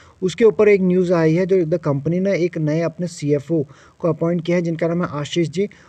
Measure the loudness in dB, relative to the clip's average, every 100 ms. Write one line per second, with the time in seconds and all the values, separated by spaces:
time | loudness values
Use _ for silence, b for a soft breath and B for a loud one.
0 | b b -6 2 2 4 4 4 4 2
1 | 2 2 2 2 2 0 0 -2 -2 -2
2 | -2 -2 0 0 -2 -2 -2 0 -2 -4
3 | -8 -6 -2 -2 0 -2 -2 B B _
4 | -4 -2 -2 -2 -2 -2 -2 -2 -2 -2
5 | -4 -6 -4 -2 -2 -2 -6 b